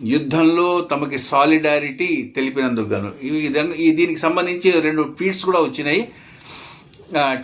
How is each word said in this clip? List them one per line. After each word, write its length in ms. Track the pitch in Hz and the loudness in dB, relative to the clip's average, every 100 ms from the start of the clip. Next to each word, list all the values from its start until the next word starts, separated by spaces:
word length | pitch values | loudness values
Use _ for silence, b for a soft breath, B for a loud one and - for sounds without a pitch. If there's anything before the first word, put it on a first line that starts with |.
యుద్ధంలో 800 | 113 147 139 160 160 170 180 175 | -2 0 0 2 4 4 2 0
తమకి 380 | - 143 143 135 | 0 -2 -2 -6
సాలిడారిటీ 1120 | - 160 175 156 151 147 147 135 180 147 117 135 | 0 2 4 4 4 0 -2 -4 -2 -2 -4 -4
తెలిపినందుకు 520 | 131 131 127 117 104 | -2 0 -2 0 -2
గాను 380 | 101 101 - 131 | -4 -4 -8 -6
ఈ 40 | |
విధంగా, 440 | 151 151 143 165 | -4 -2 -2 -2
ఈ 160 | 156 160 | 0 2
దీనికి 300 | 156 170 156 | 4 2 0
సంబంధించి 600 | 165 180 180 175 185 170 | 0 0 -2 0 2 2
రెండు 220 | 156 156 | 2 0
ట్వీట్స్ 420 | 139 - 185 185 | -2 -2 -2 -2
కూడా 160 | 185 180 | 0 2
వచ్చినాయి, 480 | 143 127 147 180 233 B B B B B B B B - - 151 | 2 -2 -2 0 -2 B B B B B B B B -20 -6 0
ఆ, 180 | 139 127 | 0 -2